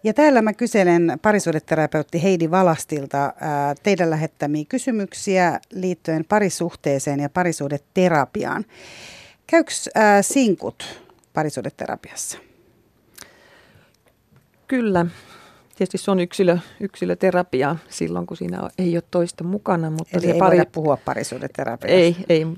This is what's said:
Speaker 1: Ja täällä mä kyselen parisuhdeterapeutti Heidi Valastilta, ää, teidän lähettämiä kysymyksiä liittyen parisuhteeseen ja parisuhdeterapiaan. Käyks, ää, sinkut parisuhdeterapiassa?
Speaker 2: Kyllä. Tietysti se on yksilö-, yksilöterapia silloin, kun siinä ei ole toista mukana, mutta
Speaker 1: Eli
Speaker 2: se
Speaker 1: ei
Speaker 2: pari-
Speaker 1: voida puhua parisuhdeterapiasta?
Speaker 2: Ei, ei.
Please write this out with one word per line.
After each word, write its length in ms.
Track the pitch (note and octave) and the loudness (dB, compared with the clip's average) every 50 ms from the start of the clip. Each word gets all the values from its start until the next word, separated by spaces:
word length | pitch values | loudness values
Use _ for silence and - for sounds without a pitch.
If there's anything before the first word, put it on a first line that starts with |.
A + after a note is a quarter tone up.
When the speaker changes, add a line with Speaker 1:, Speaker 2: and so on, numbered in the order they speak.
| - | -2
Speaker 1:
Ja 100 | A3 G#3 | -2 2
täällä 280 | - D4+ D4+ C4+ A#3 | 4 4 6 6 4
mä 100 | A3 G#3+ | 2 2
kyselen 640 | G3+ - B3 A3 - G#3+ F#3+ F3 F3 E3+ E3+ E3 B2+ D3+ | 0 -2 -4 0 2 2 4 4 4 4 4 2 0 0
parisuhdeterapeutti 1000 | - G#3+ G#3+ G3+ - E3+ D#3 D#3 - - D#3+ D#3 D#3 D3 - D#3 D3 _ - - | 2 2 2 2 0 -2 -4 -4 -2 -2 0 0 0 0 0 -4 -4 _ -4 -2
Heidi 280 | D3+ G3 F#3+ F3 E3 D#3 | 0 0 2 2 0 2
Valastilta, 800 | E3+ F#3+ F#3 F3 D#3+ - - - D#3 D3 C#3 C3 - C#3 C#3+ C#3 - - | 2 4 4 4 2 0 -4 -8 -8 -8 -6 -4 -2 -2 -2 -2 -4 -8
ää, 340 | - D#3 D3 C#3+ C#3+ C#3+ C#3+ - | -8 -6 -4 -2 -2 -2 -4 -2
teidän 280 | _ G#3 G3 F3 F3+ E3 | _ -2 0 0 0 0
lähettämiä 540 | D#3+ D#3 D#3 D#3 _ _ D3+ D3 D3+ D3+ D3+ _ | 0 -2 -4 -6 _ _ -6 -4 -4 -4 -4 _
kysymyksiä 920 | - B3+ - - A3+ G#3+ G3 F#3 - - - G#3 F#3+ F#3 F3+ E3+ C#3+ - _ _ | -6 -4 -4 -2 -2 -2 -4 -6 -10 -10 -4 -2 2 2 2 2 0 -2 _ _
liittyen 520 | - F#3+ F#3 F#3 F3+ _ _ - D#3+ D#3+ D#3+ _ | -10 -6 -4 -4 -4 _ _ -4 -4 -4 -2 _
parisuhteeseen 920 | G#3 G#3+ G#3 F#3 - - F3 E3+ - - - D#3 C#3 C3+ - D3+ C#3+ C#3 | 2 2 2 0 -2 -4 -6 -6 -6 -6 -4 -2 -2 -2 -2 -2 -4 -4
ja 80 | D3 C#3 | -4 -4
parisuhdeterapiaan. 1400 | _ F3+ F3+ F3 D#3 - D3 C#3 D3 C#3 _ _ _ F#3+ F3+ F3+ E3 D3 C3 - - G#3+ - - - - G#3 _ _ - - - - - - - - - - - _ _ _ | _ -2 -2 -2 -2 -4 -6 -6 -6 -8 _ _ _ 2 2 4 4 2 0 0 -4 -8 -6 -6 -6 -8 -8 _ _ -20 -20 -20 -20 -20 -20 -20 -20 -20 -20 -20 _ _ _
Käyks, 420 | - D#4+ E4 D#4+ - - - - - - | 2 2 2 2 2 -6 -10 -10 -4 0
ää, 280 | - A3 G#3 G3+ G3+ | 4 4 6 6 6
sinkut 600 | G3 - - C#4 C4 A3 F3 - - - - _ - - - - - _ _ _ _ _ | 4 2 2 2 4 2 2 0 -2 -10 -10 _ -18 -18 -18 -20 -20 _ _ _ _ _
parisuhdeterapiassa? 1040 | _ D3+ D#3 D3+ - C3 - C#3+ _ - - - - - - - - - - - - - _ _ _ _ _ _ _ _ _ _ _ _ _ _ _ - - _ _ _ _ _ _ _ _ _ _ - _ _ _ _ _ _ _ _ _ _ _ _ _ _ _ _ _ | _ -4 -4 -4 -6 -8 -10 -10 _ -10 -10 -10 -10 -12 -12 -18 -14 -14 -12 -12 -12 -16 _ _ _ _ _ _ _ _ _ _ _ _ _ _ _ -20 -20 _ _ _ _ _ _ _ _ _ _ -20 _ _ _ _ _ _ _ _ _ _ _ _ _ _ _ _ _
Speaker 2:
Kyllä. 400 | - C4+ B3+ A#3 G#3+ F#3+ F3 E3+ F3 - - - - - - - - _ _ _ _ _ | -4 -2 -2 0 2 2 2 0 0 -4 -12 -20 -20 -20 -20 -20 -20 _ _ _ _ _
Tietysti 220 | _ F#3+ F#3 - F#3 | _ -4 -4 -4 -6
se 120 | - - | -2 0
on 100 | G3 F#3 | 0 0
yksilö-, 380 | F3 F3 - - F#3+ F3 E3+ F3 - - - _ | 0 -2 0 2 2 2 2 2 -2 -10 -12 _
yksilöterapia 960 | G#3 G3 - - F3+ F3+ F3 F3 - F#3+ F3+ F3+ F3 _ - C3 C3+ C#3+ D#3+ D#3+ - - | -10 -10 -8 -6 -4 -4 -2 0 0 0 2 0 -2 _ -2 -2 0 0 -2 -6 -10 -16
silloin, 380 | - - E3 E3 F3 - F3 | -8 -8 -6 -4 -4 -6 -8
kun 100 | F3 F3 | -8 -10
siinä 320 | - F#3 F3 F3 F#3 - - - - | -10 -8 -8 -8 -8 -10 -10 -6 -4
ei 180 | F#3 F3 E3 | -2 -2 -2
ole 60 | E3+ - _ | -2 -4 _
toista 340 | - F3+ E3+ F3 - - E3 | -2 -2 -2 -2 -4 -10 -6
mukana, 460 | F3 F#3+ G#3 _ - F#3+ E3+ D#3+ D#3+ | -6 -6 -6 _ -2 -2 -2 -2 -4
mutta 260 | D#3 D#3+ E3 _ - F3+ | -6 -8 -10 _ -4 -2
Speaker 1:
Eli 80 | F3 | 0
Speaker 2:
se 60 | F3+ | 2
Speaker 1:
ei 60 | D#3+ E3+ | 2 4
Speaker 2:
pari- 180 | F#3+ F#3 F#3 | 4 6 6
Speaker 1:
voida 140 | F3 D3 - | 4 4 2
puhua 240 | - E3 D#3 D#3 C#3 - _ | -2 -4 0 0 -2 -2 _
parisuhdeterapiasta? 920 | - C3 A2 - - - C3 C#3 C3 - - C3+ - A#2 A#2+ - - D#3 | -6 -6 -6 -6 -8 -8 -10 -10 -10 -8 -8 -6 -6 -8 -6 0 2 4
Speaker 2:
Ei, 200 | F#3 E3+ E3+ E3+ F3 F#3 - | 6 6 4 2 0 0 0
ei. 180 | E3+ D#3+ D#3+ D#3+ E3 | 2 2 2 -2 -6